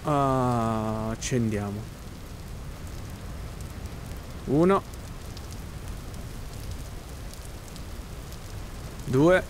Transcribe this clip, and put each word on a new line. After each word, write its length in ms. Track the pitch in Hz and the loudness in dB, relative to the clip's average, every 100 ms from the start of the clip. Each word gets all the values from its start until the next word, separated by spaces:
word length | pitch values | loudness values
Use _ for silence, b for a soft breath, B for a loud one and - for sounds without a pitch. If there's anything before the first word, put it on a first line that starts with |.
Ah, 1040 | - 147 139 131 123 120 113 110 110 110 110 | 4 4 6 6 6 4 4 4 2 0 0
accendiamo. 720 | 113 - 127 113 104 101 101 110 - - - - - - - - - - - - - - - - - - - - - - - - - - | -2 2 4 4 2 0 -2 -6 -8 -10 -10 -10 -10 -8 -8 -8 -8 -8 -8 -6 -8 -6 -6 -6 -6 -8 -8 -8 -8 -6 -8 -8 -6 2
Uno. 380 | 139 175 196 - - - - - - - - - - - - - - - - - - - - - - - - - - - - - - - - - - - - - - - - - - - | 6 8 6 4 -10 -8 -8 -8 -8 -8 -8 -8 -8 -8 -8 -8 -8 -8 -8 -8 -8 -6 -6 -6 -8 -8 -8 -8 -8 -10 -10 -10 -10 -8 -8 -8 -10 -8 -10 -8 -8 -8 -8 -8 -6 2
Due. 380 | 127 160 185 - | 8 10 8 6